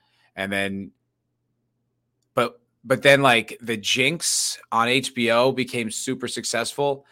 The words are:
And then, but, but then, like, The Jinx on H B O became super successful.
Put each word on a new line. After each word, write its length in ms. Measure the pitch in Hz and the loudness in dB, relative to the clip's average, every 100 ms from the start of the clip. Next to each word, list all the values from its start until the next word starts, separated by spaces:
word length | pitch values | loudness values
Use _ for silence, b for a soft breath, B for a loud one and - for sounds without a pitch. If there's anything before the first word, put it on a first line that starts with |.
| _ _ _ - | _ _ _ -8
And 160 | 98 | -4
then, 400 | 101 98 98 98 _ _ _ _ _ _ _ _ _ _ _ _ _ _ | -2 -4 -6 -12 _ _ _ _ _ _ _ _ _ _ _ _ _ _
but, 260 | - 120 - _ _ | -2 -2 -4 _ _
but 180 | 117 127 | -2 4
then, 200 | 143 139 | 6 6
like, 360 | 139 117 110 - | 6 4 0 -10
The 160 | 117 113 | -6 -6
Jinx 840 | 98 120 131 165 - - - - - | -2 0 0 -2 -4 -2 -4 -6 -4
on 160 | 113 117 | 0 2
H 300 | 131 135 123 | 2 0 -2
B 160 | 117 | 2
O 180 | 117 131 | 4 4
became 400 | 123 123 123 110 | 2 -4 -4 -6
super 380 | - - 127 117 | -6 -6 -6 -6
successful. 800 | - 110 117 117 - 143 139 b | -8 -6 -4 -4 -4 -4 -4 b